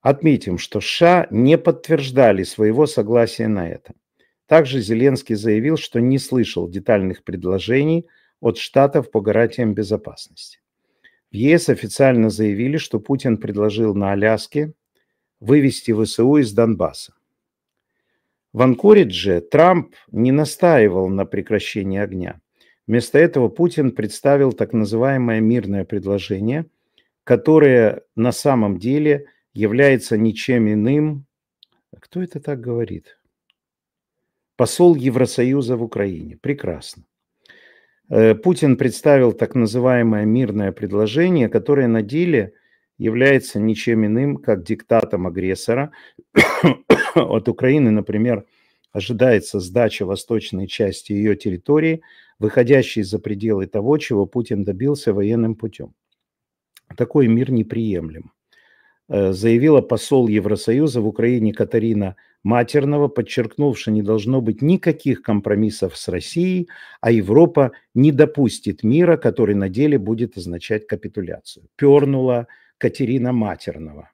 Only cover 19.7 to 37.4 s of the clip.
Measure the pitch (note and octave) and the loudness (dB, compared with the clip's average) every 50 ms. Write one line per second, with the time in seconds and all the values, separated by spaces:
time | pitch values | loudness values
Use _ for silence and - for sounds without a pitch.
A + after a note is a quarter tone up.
19.7 | F#3 F3 C#3+ - _ _ _ _ - - A#2 B2+ C3+ C#3+ D#3 C#3 - - - F3 | 4 2 0 -6 _ _ _ _ -4 -2 0 2 2 2 0 -2 -2 0 2 4
20.7 | E3 C3+ A2 G#2 F2+ F#2+ F#2+ F#2 F#2+ G2 G2 - - G2+ F2+ - A2 G2+ F#2+ - | 6 6 4 4 4 2 -2 -2 -2 -4 -4 -4 -4 -8 -6 -2 -4 -4 -4 -4
21.7 | - A2 G2 F#2+ F#2+ G2 G#2 G2 F#2 F#2 F2+ F2 - - _ _ _ _ _ _ | -8 -6 -6 -4 -4 -4 -6 -6 -6 -8 -10 -10 -12 -16 _ _ _ _ _ _
22.7 | _ _ _ - A2 A#2+ A#2 - - C#3 E3 E3+ E3+ C#3+ B2 G#2+ - - E3+ F3 | _ _ _ -2 -2 -2 -2 2 4 4 4 4 4 0 0 0 0 0 -2 0
23.7 | - - C#3+ B2+ - - A#2+ G#2 - - - C#3 C#3+ C#3+ C#3 C3+ A2+ - A2 - | 0 0 -2 -2 -2 -4 -8 -8 -8 -4 0 2 2 4 2 0 0 -2 -6 -4
24.7 | - A2+ A2 G2+ G#2+ A2+ A#2+ C3+ C#3 C3 B2 A#2+ A2+ A2 A2 A2 A#2+ B2 G#2 F#2 | -2 -2 -2 -2 -2 -2 0 0 0 0 -2 -2 0 0 0 0 0 0 -2 -4
25.7 | G2 G2+ F#2 - - G#2 F2+ G2 G2+ G2+ F#2 - G#2 F#2+ G2+ A2 B2+ D3+ E3 _ | -6 -6 -6 -6 -8 -8 -4 -4 -4 -4 -4 -6 -6 -4 -4 -4 -4 -4 -6 _
26.7 | _ _ _ _ _ _ _ _ _ _ _ - B2 A#2 - - D#3 D#3+ D3 C#3 | _ _ _ _ _ _ _ _ _ _ _ 0 0 0 2 4 4 6 6 6
27.7 | C3 B2 A2+ G#2 - - _ _ _ - A2+ B2 A2+ - - D3 C3+ B2 G#2+ G2+ | 6 6 4 4 2 -2 _ _ _ -2 -2 -2 -2 0 0 0 2 2 2 0
28.7 | G2 F2 F2+ A#2+ C3+ D3 D3+ D3+ C#3+ C#3 C#3+ _ _ _ _ _ _ - G#2+ G#2+ | -2 -4 -4 -2 -2 0 2 2 0 0 -2 _ _ _ _ _ _ -2 -2 -2
29.7 | G#2 B2 C#3+ C#3 C3+ A#2 - - A#2+ G#2+ A2 A2+ G#2 A2 - - C3 A#2+ A2+ G#2+ | 2 4 4 4 4 2 0 -2 -2 0 0 0 0 -2 -4 -2 0 2 2 2
30.7 | G#2+ G#2+ G#2 A#2+ C#3 D3+ D3+ D#3 D3+ C#3 C#3 _ _ _ _ _ _ _ _ _ | 0 0 0 0 0 0 0 -2 -4 -8 -12 _ _ _ _ _ _ _ _ _
31.7 | _ _ _ _ - - _ _ _ F3 F#3 F3 - D3+ - - C#3+ B2+ A#2 B2 | _ _ _ _ -20 -20 _ _ _ -10 -10 -8 -10 -12 -8 -8 -10 -8 -8 -6
32.7 | A#2 A#2 A#2 G#2 F2 E2+ _ _ - _ _ _ _ _ _ _ _ _ _ _ | -6 -6 -6 -6 -8 -14 _ _ -20 _ _ _ _ _ _ _ _ _ _ _
33.7 | _ _ _ _ _ _ _ _ _ _ _ _ _ _ _ _ _ - B2 A2+ | _ _ _ _ _ _ _ _ _ _ _ _ _ _ _ _ _ -2 -2 -2
34.7 | - - F3 F3 E3+ C#3+ B2 C3+ A#2 A#2+ B2+ A#2 - - B2 B2+ C3 C#3+ C3 A#2 | 2 4 4 4 4 4 0 -2 0 0 -2 -2 0 -2 0 0 0 -2 -2 -2
35.7 | B2+ A#2 A#2 A2+ - G#2+ G2+ G2 F#2 D#2+ D#2 D#2 - - _ C3+ C#3+ C#3+ - - | -4 -4 -4 -6 -4 -4 -4 -4 -4 -8 -12 -16 -18 -12 _ -8 -8 -6 -6 -8
36.7 | E2 - - - - - - _ _ _ _ _ _ _ | -8 -8 -12 -20 -20 -20 -20 _ _ _ _ _ _ _